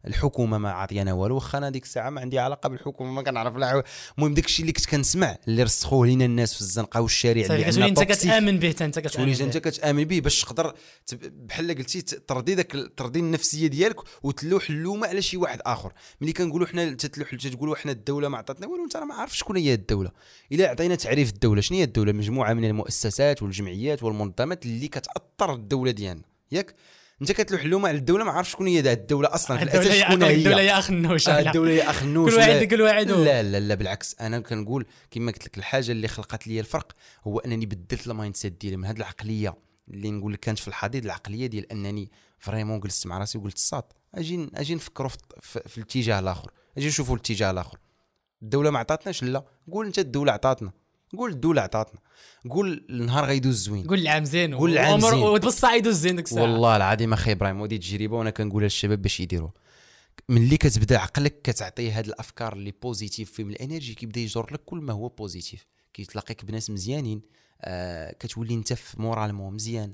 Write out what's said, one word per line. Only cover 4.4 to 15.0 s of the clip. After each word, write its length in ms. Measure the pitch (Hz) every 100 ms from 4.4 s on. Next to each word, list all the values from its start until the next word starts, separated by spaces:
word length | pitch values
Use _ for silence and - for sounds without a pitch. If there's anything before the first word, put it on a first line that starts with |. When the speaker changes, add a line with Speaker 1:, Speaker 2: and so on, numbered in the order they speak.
Speaker 1:
الشيء 180 | - 160
اللي 100 | 160
كنت 140 | - -
كنسمع 500 | 147 127 175 160 87 -
اللي 140 | 113
رسخوه 440 | 120 - - 131 120
لينا 180 | 131
الناس 300 | 123 120 117
في 60 | -
الزنقه 400 | 98 117 107 117
والشارع 420 | 117 - 120 113
Speaker 2:
صافي، 120 | 107
Speaker 1:
اللي 100 | 110
Speaker 2:
كتولي 200 | 170 123
Speaker 1:
عندنا 180 | - 190
Speaker 2:
انت 60 | 196
Speaker 1:
توكسيك. 200 | 190 180
Speaker 2:
كتامن 280 | 220 208 185
به، 100 | 170
حتى 160 | 151
انت 140 | 156 160
Speaker 1:
تولي 100 | 147
Speaker 2:
كتامن 380 | - 135 127 139
Speaker 1:
انت 100 | 160
Speaker 2:
به. 140 | 160
Speaker 1:
كتامن 340 | - 151 147
به 160 | 156 175
باش 200 | 139 -
تقدر 340 | - 123 165 - - _ -
تب-، 400 | - - 143 117
بحال 280 | - 170
قلتي 280 | 139 127 185
ت-، 120 | 170 107 -
ترضي 260 | 127 127
داك 200 | 190 170
ال-، 200 | 139 -
ترضي 260 | - 120 156
النفسيه 460 | 165 160 - 151 160
ديالك 300 | 135 208 - - -
وتلوح 480 | 139 139 151 190 -
اللومه 360 | 151 170 208